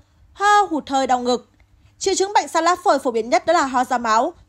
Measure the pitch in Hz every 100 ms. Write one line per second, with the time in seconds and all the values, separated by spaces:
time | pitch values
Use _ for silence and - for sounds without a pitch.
0 | _ _ _ - 403 415 381 311 - 269
1 | 262 247 247 240 - _ _ _ _ _
2 | 392 339 381 415 330 330 330 359 415 294
3 | 269 226 226 339 320 330 269 254 254 247
4 | 233 220 294 -